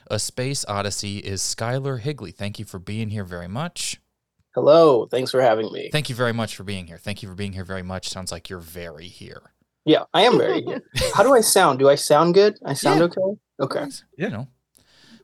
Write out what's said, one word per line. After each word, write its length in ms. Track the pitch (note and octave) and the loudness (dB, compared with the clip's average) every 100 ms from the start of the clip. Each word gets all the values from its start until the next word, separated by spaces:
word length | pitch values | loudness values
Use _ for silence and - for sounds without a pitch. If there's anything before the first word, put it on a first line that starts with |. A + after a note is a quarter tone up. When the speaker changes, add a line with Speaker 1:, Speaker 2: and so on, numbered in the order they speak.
| - | -6
Speaker 1:
A 120 | G#2+ | -4
Space 460 | - - C3 C#3 - | -4 -4 -4 -4 -4
Odyssey, 500 | G2+ G2+ - G2+ G2 | -4 -4 -4 -6 -8
is 220 | - F#2+ | -6 -6
Skylar 580 | - - A2+ C3 C3+ B2+ | -4 -4 -4 -4 -4 -6
Higley. 300 | C#3+ C3 F#2 | -6 -8 -12
Thank 280 | - G#2 G2+ | -8 -8 -8
you 60 | |
for 140 | G#2 F#2+ | -12 -12
being 320 | F#2 G#2+ A2 | -8 -6 -4
here 140 | G#2+ | -6
very 240 | F2+ F2 F2 | -8 -10 -8
much. 520 | A2+ E3+ - - - _ _ _ _ _ | -8 -8 -8 -8 -10 _ _ _ _ _
Speaker 2:
Hello. 500 | B2+ C#3 E3 D#3+ A#2+ - | 2 6 8 8 6 2
Thanks 240 | B2 B2 | -2 0
for 120 | B2+ | 2
having 280 | B2+ A2 G#2+ | 4 2 -2
me. 200 | - - | -8 -4
Speaker 1:
Thank 160 | D3+ C#3+ | -4 -4
you 60 | |
very 180 | A#2+ B2 | -2 -2
much 240 | A#2 G#2+ - | 0 -4 -8
for 80 | |
being 220 | G2 G2 E2+ | -10 -10 -10
here. 100 | E2 | -12
Thank 240 | G#2 G2 | -10 -10
you 60 | G2+ | -10
for 60 | |
being 180 | F2+ G2+ | -8 -8
here 120 | F#2+ | -8
very 180 | F2+ F#2+ | -8 -10
much. 260 | F2+ F#2 - | -8 -8 -8
Sounds 240 | F#2+ F#2 | -10 -10
like 160 | E2+ - | -12 -12
you're 100 | F#2 | -14
very 480 | D#2+ F2 E2+ D#2 F2+ | -14 -14 -14 -14 -18
here. 440 | - F2+ - - _ _ _ | -18 -20 -20 -20 _ _ _
Speaker 2:
Yeah, 200 | D#3 D3+ - | 2 2 2
I 80 | E3 | 2
am 160 | A#3 D#3+ | 4 4
very 240 | - - | 2 -2
here. 180 | B2+ - - - | -4 -10 -8 -4
Speaker 1:
<laughs> 160 | - | 0
Speaker 2:
How 80 | F#3+ | 2
do 120 | A#3+ | 4
I 60 | B3+ | 4
sound? 360 | G#3+ G3 E3+ C3+ | 4 4 4 6
Do 100 | C#3 | 4
I 40 | |
sound 380 | C#3+ - D3 E3+ | 4 4 4 6
good? 240 | F#3 G#3 G#3 | 6 4 2
I 80 | - | -6
sound 260 | C#3 C#3+ D3+ | -2 2 4
Speaker 1:
Yeah. 40 | |
Speaker 2:
okay? 360 | F3 - F#3+ G#3+ _ - | 2 0 -4 -4 _ -6
Okay. 200 | C3+ C#3 | -4 -4
Speaker 1:
Nice. 240 | C#3+ - - - | -8 -12 -18 -8
Speaker 3:
Yeah. 100 | G3 | -6
Speaker 1:
You 60 | |
know, 160 | G#2 C3+ _ _ _ _ _ _ - | -6 -12 _ _ _ _ _ _ -18